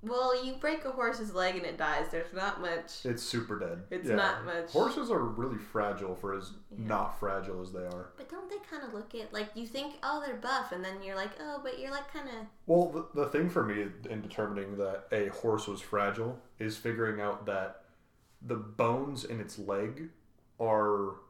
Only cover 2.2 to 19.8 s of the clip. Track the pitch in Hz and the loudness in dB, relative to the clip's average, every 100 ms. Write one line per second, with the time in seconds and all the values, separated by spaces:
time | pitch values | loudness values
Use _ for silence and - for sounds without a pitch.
2.2 | 170 185 196 202 175 165 170 - 127 120 | -2 -2 -2 0 0 -2 -4 -4 -2 0
3.2 | - 120 113 101 90 85 - 180 175 104 | 0 -2 0 -2 -2 -4 -4 -4 2 6
4.2 | 139 190 175 170 165 147 240 302 240 190 | 6 2 -2 -2 2 4 4 4 2 2
5.2 | 117 113 127 110 - 110 104 95 95 90 | 2 0 -2 -2 -2 2 2 2 -2 -4
6.2 | 98 98 95 - - 104 110 107 104 - | -2 -4 -4 -12 -12 -6 0 2 2 2
7.2 | 101 98 92 92 92 92 90 90 92 - | 2 0 -2 -4 -4 -4 -4 -6 -10 -12
8.2 | 269 349 381 403 - 311 269 208 220 233 | -12 -10 -8 -8 -8 -10 -8 -8 -8 -10
9.2 | 214 208 214 220 233 269 285 - 262 294 | -6 -4 -4 -4 -6 -4 -6 -6 -2 -2
10.2 | 294 214 240 208 - 180 185 196 196 190 | -2 -4 0 0 0 -4 -4 -6 -6 -4
11.2 | 202 - 302 285 269 254 262 277 - 311 | -4 -4 -6 -6 -6 -6 -4 -4 -6 -8
12.2 | 277 233 214 - - 165 175 151 - 151 | -8 -8 -10 -14 4 6 6 0 -4 0
13.2 | 143 147 175 139 110 104 101 90 - 107 | 2 4 4 4 2 2 -2 -4 -6 -6
14.2 | 104 - 104 101 98 101 98 98 - 107 | -6 -2 0 0 -4 0 0 0 0 2
15.2 | 101 98 117 107 - 98 - 104 101 101 | 2 2 2 2 2 -6 0 2 2 2
16.2 | 113 127 - - 110 110 117 113 113 104 | -2 -2 -12 -6 -4 -2 -2 2 2 2
17.2 | 104 95 101 98 95 - - - _ _ | 0 0 0 0 0 -6 -18 -20 _ _
18.2 | _ - 123 117 107 107 117 123 139 135 | _ -16 -4 -4 -4 2 4 4 0 -4
19.2 | - 113 101 - 98 98 | -4 -6 -6 -8 -2 0